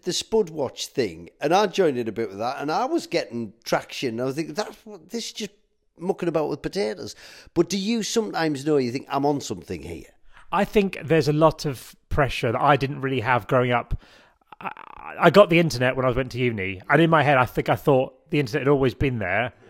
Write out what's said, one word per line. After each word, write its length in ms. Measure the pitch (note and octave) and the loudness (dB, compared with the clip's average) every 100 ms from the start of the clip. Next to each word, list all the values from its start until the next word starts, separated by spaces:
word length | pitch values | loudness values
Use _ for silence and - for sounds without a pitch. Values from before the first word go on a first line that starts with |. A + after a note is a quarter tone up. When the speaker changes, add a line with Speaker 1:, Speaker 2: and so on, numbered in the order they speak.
Speaker 1:
the 100 | - | -6
Spud 360 | E3 - A3 F3+ | -6 -2 0 0
Watch 360 | D#3+ B2 - - | -4 -6 -6 -8
thing, 400 | - G#2+ E2 E2+ - | -4 -4 -4 -16 -6
and 140 | D3 | 0
I 120 | F3+ G#3 | 2 2
joined 320 | F#3+ E3+ B2 | 2 0 0
in 100 | A2+ | -4
a 40 | |
bit 160 | G2 A2 | -4 -6
with 80 | G2 | -6
that, 180 | A#2 C#3 | -8 -6
and 120 | C#3+ | -4
I 140 | F3 B3+ | -2 -2
was 200 | E4 - | -2 -2
getting 460 | E3 C3+ A#2+ A2 - | -4 -4 -8 -10 -12
traction. 580 | - D#3+ - - C3 A2+ | -4 -4 -4 -6 -6 -4
I 40 | |
was 100 | C3 | -4
thinking, 200 | C3+ D#3+ | -4 -6
"That's 220 | D3+ - G#3+ | -8 -8 -12
what, 260 | A3 G3+ D#3+ | -20 -20 -12
this 160 | A#3 A3 | -10 -10
is 60 | |
just 180 | - G#3+ - _ _ _ _ | -10 -12 -12 _ _ _ _
mucking 300 | F3 F3+ E3+ | -6 -4 -2
about 200 | D#3+ D3 | -2 -4
with 140 | C#3+ | -6
potatoes." 520 | D#3+ F#3+ G#3+ F#3+ A2 - - - - | -8 -6 -6 -8 -12 -16 -20 -20 -4
But 140 | D#3+ F3 | -2 0
do 80 | G3+ | -2
you 240 | F#3+ A#3 | -2 -2
sometimes 640 | G3 A#3 G#3 E3+ D#3+ C#3 C#3+ | -2 -2 -2 -2 -2 -2 0
know, 120 | D3 | 0
you 120 | B2 | 0
think, 160 | B2+ - | -4 -4
"I'm 140 | C3+ C#3+ | -2 0
on 140 | C#3+ | 0
something 420 | - F#2 - F2+ | -4 -10 -8 -10
here"? 240 | F2 E2 - _ - - - | -10 -12 -14 _ -20 -20 -4
Speaker 2:
I 140 | E3+ | -2
think 340 | G3+ A3 G3 - | 0 2 0 -2
there's 240 | D3 D#3+ C#3 | 0 2 2
a 40 | |
lot 320 | D3+ D#3+ - D#3 | 4 4 2 -4
of 280 | B2+ - - _ | -8 -12 -20 _
pressure 420 | - B2+ - B2+ | 0 0 0 -2
that 100 | A#2+ | 2
I 160 | C#3+ C#3+ | 4 4
didn't 260 | C3+ C#3+ | 0 -4
really 180 | C3+ C3 | -4 -2
have 260 | A2+ B2 - | 0 0 2
growing 240 | C3 B2 | 2 2
up. 300 | A#2+ - - - - _ _ _ - | 0 -2 -8 -10 -20 _ _ _ -14
I, 100 | G3 - - - D#2+ D#2 | -14 -12 -16 -18 -16 2
I 100 | F3 | 6
got 200 | - - | 8 8
the 80 | E3+ | 6
internet 360 | E3 A#2+ B2+ | 2 2 0
when 120 | C3 B2+ | 2 0
I 40 | |
went 220 | B2 B2+ | 0 -2
to 60 | A#2+ | -2
uni, 420 | B2 A2 F#2+ F#2 - | -2 -2 -4 -6 2
and 140 | D3 | 4
in 80 | D#3+ | 6
my 120 | D#3+ | 6
head, 140 | C#3 C3+ | 6 4
I 80 | |
think 240 | B2 - E3+ | 4 0 -2
I 80 | G#3+ | 0
thought 540 | - C3 C3+ - _ | 2 2 2 -6 _
the 100 | D3 | -2
internet 220 | C3+ C#3 | -2 -2
had 60 | C3 | 2
always 240 | C#3+ C3+ | 2 2
been 240 | - D3 A#2+ | 0 -2 -2
there, 340 | F2+ G2+ A#2+ - | -2 0 -2 -6